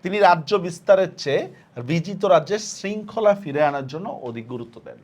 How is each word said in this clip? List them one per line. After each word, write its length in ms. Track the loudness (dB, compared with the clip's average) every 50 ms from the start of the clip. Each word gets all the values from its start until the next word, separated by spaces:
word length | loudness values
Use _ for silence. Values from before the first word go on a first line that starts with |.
তিনি 160 | -6 -4 2 6
রাজ্য 380 | 6 6 6 4 2 0 0
বিস্তারের 600 | 0 0 -2 -8 -6 _ 4 6 6 6 0 -2
চেয়ে 360 | -8 -4 -2 0 0 -2 -4 -12 -20 _ _ _
বিজিত 480 | -12 -4 -2 -2 -2 -2 -4 -6 -2 4
রাজ্যের 340 | 4 4 4 4 0 -6 -6
শৃঙ্খলা 760 | -6 -10 -14 -10 -8 -8 -8 -8 -10 -8 -6 0 2 2 2
ফিরে 280 | 0 -4 -6 0 0
আনার 240 | 0 0 0 -2 -8
জন্য 340 | -8 -10 -10 -10 -10 -12 -10
অধিক 260 | -12 -10 -10 -10 -10 -10
গুরুত্ব 320 | -10 -10 -10 -12 -16 -20 _
দেন। 140 | -20 -20 -20